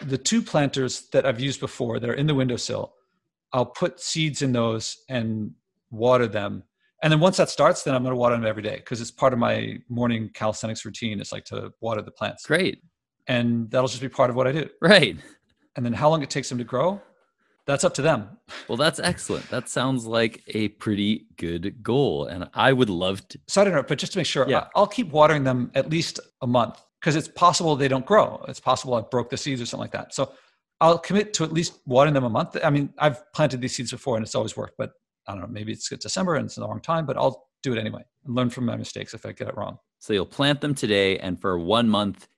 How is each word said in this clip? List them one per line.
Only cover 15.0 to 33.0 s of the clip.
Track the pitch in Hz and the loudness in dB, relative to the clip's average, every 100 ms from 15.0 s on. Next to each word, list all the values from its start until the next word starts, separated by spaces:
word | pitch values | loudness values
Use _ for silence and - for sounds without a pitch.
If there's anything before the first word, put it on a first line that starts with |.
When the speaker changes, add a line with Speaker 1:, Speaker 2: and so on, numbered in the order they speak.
| 110 80 - - _ _ _ - | 6 0 -14 -20 _ _ _ -6
Speaker 1:
And | 120 | -4
then | |
how | 104 147 | 2 2
long | 160 | 2
it | 131 | 0
takes | 143 - | -6 -6
them | 123 | -6
to | 113 | -4
grow, | 127 170 202 - _ _ _ _ _ - | -2 0 -2 -10 _ _ _ _ _ -4
that's | 139 180 | 0 0
up | |
to | - | 2
them. | 147 123 101 - - - - | 2 0 -4 -16 -18 -18 -6
Speaker 2:
Well, | 117 | 0
that's | 160 - | 0 0
excellent. | 175 175 - 82 - | -2 -4 -4 -6 -4
That | 120 - | -8 -6
sounds | 139 135 127 113 | -2 -2 -2 0
like | 117 113 - - | 0 0 -2 -8
a | 107 107 | -4 -4
pretty | - 113 101 101 110 - - | -4 -2 2 2 0 -4 -8
good | 85 85 98 120 | -6 -4 -6 -6
goal. | 110 131 120 71 65 | 0 2 2 0 -4
And | 87 - | -8 -6
I | - 123 | 2 4
would | 127 110 | 6 2
love | 87 92 95 - | 2 -2 -4 -10
to | - - | -20 -2
Speaker 1:
Sorry | 196 202 | 2 4
to | |
interrupt, | 156 123 | 2 -2
but | 147 | -4
just | 175 | -4
to | 185 | -4
make | 147 | -2
sure, | 202 135 | 0 2
Speaker 2:
Yeah. | 123 | 0
Speaker 1:
I, | - 180 | 0 2
I'll | 202 | 2
keep | - 180 | 0 -2
watering | 151 156 147 131 | 6 6 6 2
them | 127 120 | 0 0
at | 139 139 | -2 0
least | 165 - - - _ | -2 -2 -8 -16 _
a | 123 | 0
month | 123 113 - _ _ | 2 2 -4 _ _
'cause | 165 151 | 0 0
it's | - | -2
possible | - 175 160 170 131 | 4 4 6 4 4
they | 139 | 2
don't | 131 120 | 0 4
grow. | 208 131 - - | 4 4 -2 -12
It's | - | -4
possible | 127 127 135 120 | 0 0 0 -2
I | |
broke | 110 123 120 | 0 -2 -2
the | 123 | -4
seeds | 147 127 | -4 -4
or | 117 | -6
something | - | -8
like | 113 | -6
that. | - - | -8 -6
So | - 135 - _ _ _ _ | -4 -4 -6 _ _ _ _
I'll | 160 170 | 6 6
commit | - 196 214 - | 2 0 0 -2
to | 156 | -2
at | |
least | 160 - - 139 | -2 -4 -6 2
watering | 127 151 | 4 6
them | 139 120 | 4 2
a | |
month. | 117 165 - | 0 -2 -2
I | 160 | 2
mean, | 147 139 | 2 0
I've | - | 0